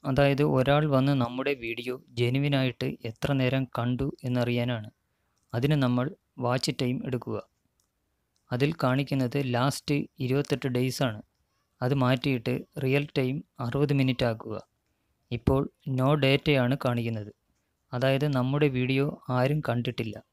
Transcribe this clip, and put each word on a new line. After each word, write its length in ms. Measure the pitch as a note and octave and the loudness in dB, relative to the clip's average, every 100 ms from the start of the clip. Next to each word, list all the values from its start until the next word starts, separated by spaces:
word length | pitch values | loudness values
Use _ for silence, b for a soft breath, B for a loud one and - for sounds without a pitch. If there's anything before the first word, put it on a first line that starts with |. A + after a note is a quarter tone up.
| D3 | 0
അതായത് 340 | C3 C#3+ C#3 D3 C3+ | 4 4 4 2 2
ഒരാൾ 260 | C3 C#3+ D3+ | 4 4 4
വന്ന് 180 | C3+ C3+ C#3+ | 2 2 2
നമ്മുടെ 320 | A#2+ B2+ C3 C3+ | 0 -2 -4 -4
വീഡിയോ 320 | A#2 A#2 A#2+ B2+ _ A#2+ | -4 -6 -6 -8 _ -2
ജെനുവിനായിട്ട് 680 | A#2+ C3+ C#3+ C#3 C3 - C3 D3 A#2 | 0 2 0 0 0 -2 -6 -6 -10
എത്ര 180 | - - C#3 | -6 -2 2
നേരം 260 | B2+ C3 C3 - | 2 0 -2 -2
കണ്ടു 280 | A#2+ B2 C3+ - C3 | -2 -2 -4 -4 -4
എന്നറിയാനാണ്. 600 | B2 A#2+ A#2+ A#2+ A#2 G#2+ _ _ _ _ _ _ A#2+ | -2 0 0 -2 -4 -8 _ _ _ _ _ _ -4
അതിന് 200 | C#3 D3+ | 0 2
നമ്മൾ 220 | C3 B2 C3 G3 _ - | 2 2 -2 -6 _ -6
വാച്ച് 280 | B2 B2 - - | -2 -2 -2 -2
ടൈം 160 | B2+ C3 - | -2 -2 -4
എടുക്കുക. 300 | B2 - A2 - _ _ _ _ _ _ _ _ _ _ | -6 -6 -8 -10 _ _ _ _ _ _ _ _ _ _
അതിൽ 160 | B2 C#3+ - | -2 -2 0
കാണിക്കുന്നത് 560 | C3 C3 C#3 C3+ B2+ C#3 C3+ | 0 0 -2 -2 0 -2 -2
ലാസ്റ്റ് 420 | A#2+ C3 - - C#3+ - _ | 0 0 -2 -2 -2 -2 _
ഇരുപത്തെട്ട് 440 | B2+ C3+ C#3+ C3 C3+ B2 | -2 -2 0 -2 -2 0
ഡേയ്സ് 260 | B2+ B2 C3+ | -2 0 -2
ആണ്. 120 | G#2+ - _ _ _ _ _ | -4 -14 _ _ _ _ _
അത് 100 | B2 C#3 | -2 2
മാറ്റിയിട്ട് 520 | B2+ B2+ C#3+ B2+ A2+ B2+ - - | 2 2 0 -2 -2 -6 -6 -6
റിയൽ 200 | C3 C#3+ D3 - | 0 0 0 -2
ടൈം 160 | B2+ C#3+ - _ A#2+ | -2 -2 -8 _ -6
അറുപത് 280 | C#3 C#3 C#3+ | -2 0 2
മിനിറ്റ് 260 | C3 B2+ A#2+ | 2 2 0
ആക്കുക. 260 | A2 - G2+ - _ _ _ _ _ _ A#2+ | -2 -8 -10 -12 _ _ _ _ _ _ -2
ഇപ്പോൾ 220 | - C3+ - _ - B2+ | 2 2 0 _ -6 0
no 100 | C3 D3+ | 2 4
ഡേറ്റയാണ് 500 | C3+ C#3 - C#3 B2 C#3 | 4 4 4 2 4 2
കാണിക്കുന്നത്, 480 | C3 A#2+ A#2 A2 G#2 - _ _ _ _ _ | 0 0 -2 -4 -8 -16 _ _ _ _ _
അതായത് 320 | B2 C3+ C3+ D3 C3+ | 0 2 2 2 0
നമ്മുടെ 300 | B2+ C#3+ D3 B2+ | 0 2 2 2
വീഡിയോ 280 | B2+ C3+ C#3 - - B2+ | 0 2 0 -4 -2 0
ആരും 200 | C3 D3+ D3 | 2 0 0
കണ്ടിട്ടില്ല. 480 | A#2+ B2 A#2+ A2+ G#2 _ | -2 -2 -4 -6 -8 _